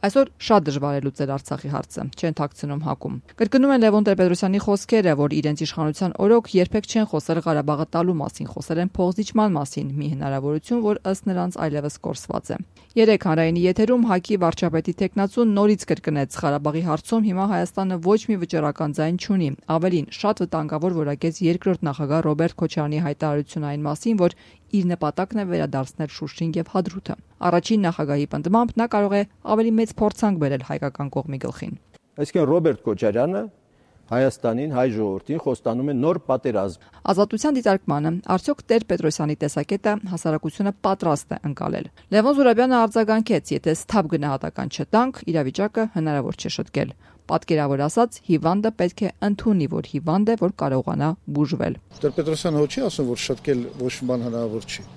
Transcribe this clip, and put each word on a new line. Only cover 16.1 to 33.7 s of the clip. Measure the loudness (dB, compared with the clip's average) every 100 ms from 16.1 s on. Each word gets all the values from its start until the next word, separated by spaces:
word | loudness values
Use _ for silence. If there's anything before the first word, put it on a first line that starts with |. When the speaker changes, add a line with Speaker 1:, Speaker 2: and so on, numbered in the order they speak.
| -2 -2 -2
Speaker 1:
"Ղարաբաղի | -2 0 -2 -2
հարցում | -2 -2 0 0
հիմա | 2 0 0
Հայաստանը | 0 -2 -2 -2 -2
ոչ | 2 2 2
մի | -2
վճռական | 0 0 0 0 -4
ձայն | 0 0 -2
չունի"։ | 0 0 0 -4 -2
Ավելին, | 0 2 0 -2
շատ | -4 -2 -2
վտանգավոր | -2 -2 -4 -2 -2 0
որակեց | -2 -2 -4 0
երկրորդ | 0 2 0 0 -2
նախագահ | -4 -2 0 0
Ռոբերտ | 0 0 0
Քոչարյանի | -4 -2 -2 -2 -2
հայտարարությունը | -2 -2 0 -2 -4 -4
այն | -4 -4
մասին, | -4 0 2
որ | 2 0 -20 -20 _
իր | 0 2
նպատակն | 0 -2 -2 -4 -2
է | -2
վերադարձնել | -2 0 -2 -6 -6 -8
Շուշին | -6 -12 -4 -4
և | -2 -2
Հադրութը։ | -2 -2 -6 -10 -12 -12 _ 0
Առաջին | 2 2 2
նախագահի | 2 -2 -2 0 -2
պնդմամբ, | -4 2 2 2 0
նա | 0
կարող | 2 2
է | 2 -2 _ -2
ավելի | 2 2
մեծ | 2 0
փորձանք | 0 0 2 0 2
բերել | 0 -2 -4
հայկական | -6 -6 -6 -6
կողմի | -4 -6 -6
գլխին։ | -8 -8 -10 -12 _ _ _
Speaker 2:
Այսինքն՝ | -8 -2 2 4
Ռոբերտ | 4 4 0 -2
Քոչարյանը | 0 2 2 0 0 -6 _ _